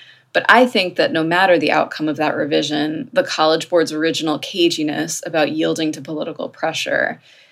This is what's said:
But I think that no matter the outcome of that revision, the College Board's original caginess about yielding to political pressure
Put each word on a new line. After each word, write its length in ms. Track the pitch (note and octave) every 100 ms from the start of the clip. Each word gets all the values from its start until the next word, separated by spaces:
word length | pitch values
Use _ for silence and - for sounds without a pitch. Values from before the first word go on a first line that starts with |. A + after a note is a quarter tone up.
| - - _
But 120 | - -
I 160 | A3 B3+
think 320 | A3 F3+ F3
that 160 | D#3
no 100 | E3
matter 340 | D#3+ F3 F#3+ E3+
the 140 | D3+
outcome 380 | D#3 D3+ - D#3
of 80 | D3
that 180 | D3+ D#3
revision, 720 | D3 D#3+ D3+ D3 D3+ D#3+ -
the 100 | C#3
College 460 | C#3+ - D#3 D#3+ -
Board's 240 | F3 D#3
original 440 | D#3 E3 D#3 D#3 D3+
caginess 880 | - F#3+ E3+ E3 D3+ D3 E3 - F3+
about 280 | D#3+ D3+
yielding 400 | D#3 E3 D#3+ D#3
to 80 | D#3
political 480 | C#3 D3+ E3 - -
pressure 720 | - D#3+ D3 - - - D#3+ _ - _